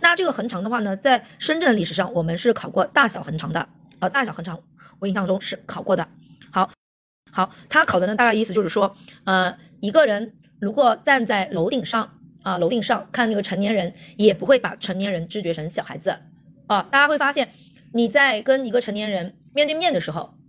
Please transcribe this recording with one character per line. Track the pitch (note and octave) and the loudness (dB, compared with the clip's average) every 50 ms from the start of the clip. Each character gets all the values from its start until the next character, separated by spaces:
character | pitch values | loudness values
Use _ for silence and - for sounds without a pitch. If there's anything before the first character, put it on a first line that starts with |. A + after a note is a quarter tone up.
那 | - E4+ F4 | 4 4 2
这 | E4+ F#4+ | 4 0
个 | E4+ B3+ | -2 -2
恒 | - G#3 A#3 | -2 -6 -6
常 | - C4+ G3 | -6 -6 -4
的 | A3 | -4
话 | A#3+ A#3+ | -2 -2
呢， | G#3+ G3+ F#3+ | -2 -2 -4
在 | G3 - C#4 B3+ A#3 - - - - | 0 2 2 2 2 2 -6 -18 -10
深 | - - D#4 D#4+ | -4 -2 -2 2
圳 | F4 D4 A#3 | 2 2 2
历 | G#3 E3+ | 2 0
史 | D#3+ - | -4 -2
上 | - F#3 - - | -4 -4 -2 0
我 | F3 D#3+ | -2 -2
们 | D#3+ E3+ F3+ | -2 -4 0
是 | - A#3+ A3+ | 0 0 0
考 | - - E3+ | 0 -2 -6
过 | - - F#3 | -2 -2 -2
大 | - - D4 C#4 A3+ | 0 2 2 2 2
小 | - F3+ D#3 | 0 -6 -10
恒 | - E3 | -8 -8
常 | D#3+ - E3+ D#3+ | -6 -6 -4 -4
的， | E3 D#3 - _ _ - _ _ _ | -4 -6 -6 _ _ -20 _ _ _
呃， | - F#3 | -4 -2
大 | - C#4 C4 | 0 0 -2
小 | A3 D3+ | -2 -6
恒 | - E3+ | -10 -10
常 | F3 E3 - _ _ _ _ - - _ _ | -12 -12 -14 _ _ _ _ -20 -20 _ _
我 | - | -4
印 | G3+ F#3+ | -4 -2
象 | G#3 F#3+ | -2 0
中 | F3 F#3 G3 - | 0 -2 -2 -2
是 | - - - - | -8 -10 -12 -12
考 | - - F3 - | -14 -14 -12 -2
过 | - F#3+ | 0 0
的。 | F3+ E3 - - - - - - _ - - | 0 0 -6 -10 -20 -20 -20 -20 _ -20 -8
好， | - F#3+ F#3 - - _ _ _ _ _ _ _ _ _ _ _ | -2 -2 -2 -2 -4 _ _ _ _ _ _ _ _ _ _ _
好， | - - F#3 F#3 - - - - | -4 -4 -4 -4 -4 -16 -16 -2
它 | - D4+ E4 | 2 2 2
考 | - - F#3 | 4 2 0
的 | F3 | 0
呢 | F#3 G#3+ | 0 0
大 | G#3+ A#3+ | 2 2
概 | A#3 A3 | 2 2
意 | A3 A3 | 2 0
思 | - F#3 | 0 0
就 | G#3+ G3+ | -2 -2
是 | E3+ | 0
说， | - G#3+ G3 G3 - - - - - - _ | 0 0 0 0 -2 -8 -20 -20 -20 -12 _
呃， | - F#3+ F#3 F#3 F3 F3+ - - - - _ | 0 2 2 2 0 -2 -6 -20 -20 -18 _
一 | - G3+ | -8 2
个 | G3 D#4+ D#4 | 4 4 4
人 | C4 G#3 G3+ A3 G#3+ - _ _ _ _ _ | 4 2 -2 -4 -8 -12 _ _ _ _ _
如 | - G3+ A3 | -6 -4 0
果 | C#4 C#4+ A#3+ A3 | 4 4 4 4
站 | - - - C#4 C4+ A#3 | 2 2 2 2 2 4
在 | G3+ A#3 G3+ F#3+ G3 F#3+ | 0 0 0 0 -2 -2
楼 | F3 E3 G3 | -2 -2 0
顶 | - C4 F3+ | 0 -2 -4
上， | - - A3+ G#3+ - - - - - _ - _ | -2 -2 -4 -4 -4 -10 -20 -20 -20 _ -12 _
啊， | G3 F#3 F3+ | -6 -2 0
楼 | F3 E3 | 0 0
顶 | G#3+ A#3 G#3 | 0 0 0
上 | - A3+ A3+ - - - | 0 -2 -2 -2 -8 -2
看 | - A#3+ A3 | -2 0 0
那 | A3 | 0
个 | G#3 G3+ | -2 -2
成 | - G3 F3+ | -4 -2 -2
年 | G3+ G3+ A3 | -2 0 0
人， | G3+ F3 F3 F3 - - - - | -2 -2 -4 -8 -12 -20 -20 -4
也 | - G#3 A3 F#3+ | 2 4 4 4
不 | - - | 2 2
会 | F#3 - B3+ | 2 2 4
把 | A#3+ E3+ - | 4 -2 -8
成 | - - - F#3 F#3 | -8 -8 -8 -6 -4
年 | G3 G3+ G3 | -4 -4 -4
人 | E3 E3 E3 | -4 -6 -6
知 | - G#3+ G3 | -8 -6 -4
觉 | E3+ E3 | -4 -4
成 | D#3 D3+ D#3+ | -4 -6 -8
小 | D#3+ - - | -8 -8 -8
孩 | - B2+ - | -8 -12 -6
子。 | - F#3+ - - - - - - _ - - _ _ | -4 -4 -6 -6 -10 -20 -20 -20 _ -20 -20 _ _
啊， | - G#3+ G3+ F3+ - | -2 -2 -2 -2 0
大 | - C#4 | 2 4
家 | C#4 D4 | 4 4
会 | D4+ | 4
发 | C#4+ D4 C#4 C#4+ | 2 0 0 0
现 | D4 B3+ - - - - - - - _ - - | 0 -2 -2 -4 -20 -20 -20 -20 -20 _ -6 0
你 | A3+ A#3 A3+ | 0 0 2
在 | - C#4+ C#4 C4+ B3 G#3+ - | 4 4 4 4 2 0 2
跟 | - C4 C4+ C4+ | 2 2 2 2
一 | A#3+ | 0
个 | G3+ A#3+ | -2 -2
成 | A#3+ - G3+ | -2 -2 -6
年 | G#3 G#3+ G#3+ | -6 -4 -4
人 | G3+ F#3 E3+ F#3 - - _ - _ | -4 -4 -6 -6 -12 -16 _ -8 _
面 | C#4+ D4 | 0 0
对 | D4 D4+ | 0 0
面 | D#4 F4+ F4 C#4+ | 0 0 0 0
的 | F3+ | 0
时 | E3 - | -2 -4
候 | D3 E3+ - - - _ - | -6 -8 -8 -10 -14 _ -20